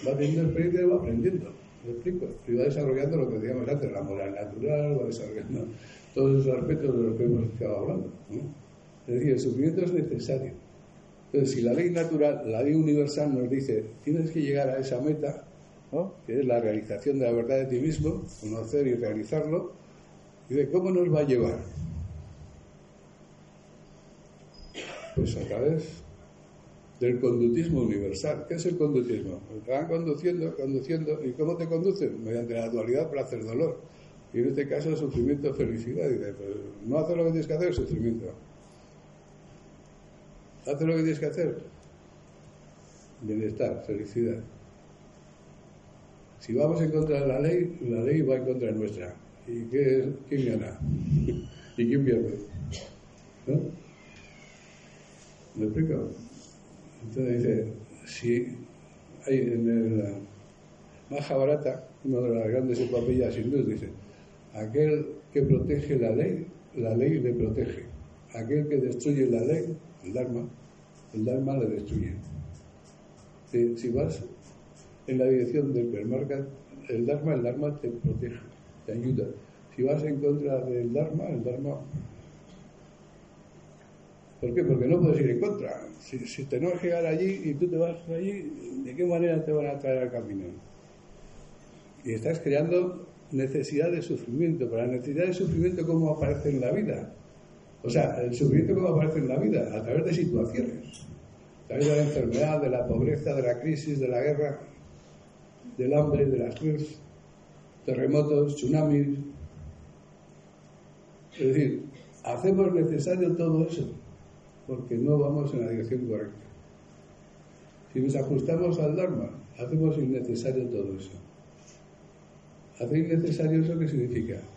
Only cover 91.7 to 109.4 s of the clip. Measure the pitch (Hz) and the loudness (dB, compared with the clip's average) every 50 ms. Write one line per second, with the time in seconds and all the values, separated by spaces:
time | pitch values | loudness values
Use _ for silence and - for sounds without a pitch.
91.7 | - - - - - - - 123 113 110 113 147 165 160 - 139 139 143 156 165 | -20 -20 -20 -20 -20 -12 -6 -6 -4 -2 -2 -2 -2 -2 0 0 2 2 2 4
92.7 | 175 180 185 180 180 - - - - - - - 160 131 135 135 - 151 131 - | 2 2 2 0 -4 -8 -12 -16 -20 -20 -12 -6 -2 -2 -2 0 0 -2 -2 0
93.7 | 151 143 160 175 175 160 - - 151 123 - - 117 143 175 165 156 135 127 113 | 0 0 2 2 0 -2 -2 -4 -6 -6 -6 -4 -2 0 2 2 2 0 -2 -2
94.7 | 113 113 120 127 127 123 127 147 139 156 180 185 175 - 190 165 165 165 165 180 | -2 -2 0 0 -2 -2 -4 -4 -2 0 0 0 0 0 0 0 2 2 2 0
95.7 | 180 175 160 160 165 165 160 151 151 - 143 139 147 139 - 151 139 131 123 - | 0 -2 0 2 2 2 4 2 2 2 0 0 0 0 0 0 0 2 0 0
96.7 | - 110 107 - 101 98 - - - - - - - - - - - - - - | 0 0 0 -2 -2 -4 -6 -10 -14 -18 -20 -20 -20 -20 -20 -20 -20 -20 -20 -20
97.7 | - - - 123 143 160 123 - - 127 123 120 120 - 143 - - - - - | -16 -8 -4 0 2 2 2 2 0 -2 -2 -2 0 2 4 6 6 6 6 6
98.7 | 190 190 180 175 160 156 156 156 - 156 135 123 123 120 - 214 - 160 - 110 | 4 2 4 4 4 4 4 2 2 0 0 0 0 2 2 2 2 2 0 -2
99.7 | 107 110 110 117 127 156 - 185 165 - 151 123 117 113 107 - - 240 240 - | -4 -6 -4 0 0 2 2 2 2 2 2 2 2 0 0 0 -2 -2 -4 -4
100.7 | - - - - - - - - - - - - - - - - - - - - | -4 -8 -12 -14 -16 -16 -16 -16 -18 -18 -18 -20 -20 -20 -20 -20 -20 -18 -10 -6
101.7 | 110 135 147 147 147 147 147 143 151 143 123 113 117 120 151 156 156 151 143 127 | 0 2 4 4 6 4 4 4 2 0 0 2 2 2 2 2 2 2 2 2
102.7 | 127 123 120 - 117 113 120 147 156 143 - 160 139 135 123 - - - 139 160 | 0 0 0 0 2 2 2 2 2 0 0 0 0 0 2 0 0 0 0 -2
103.7 | 160 143 - 156 143 139 131 123 127 131 135 147 147 143 151 143 135 - - - | -2 -2 -2 -2 -2 0 0 0 2 2 2 2 2 2 0 -2 -2 -6 -12 -18
104.7 | - - - - - - - - - - - - - - - - - - - - | -20 -20 -20 -20 -20 -20 -20 -20 -20 -20 -20 -20 -20 -20 -20 -20 -20 -20 -18 -12
105.7 | - - 127 131 143 147 151 147 143 139 139 135 127 117 117 117 - - 156 156 | -4 -2 0 2 4 4 4 4 4 4 4 4 2 0 0 -2 -4 -2 -2 0
106.7 | 151 147 151 - - - - - - - - - - - - - - - - - | 0 0 -2 -6 -8 -14 -18 -20 -20 -20 -20 -20 -20 -20 -20 -20 -20 -20 -20 -20
107.7 | - - - - 127 127 135 - 143 147 151 147 151 143 147 147 143 - - 123 | -20 -10 -6 -4 -2 0 2 4 4 4 4 4 4 4 4 2 0 -2 0 2
108.7 | 151 156 151 151 143 143 143 139 139 139 - - - - | 2 4 4 4 4 4 4 2 0 -4 -6 -10 -12 -14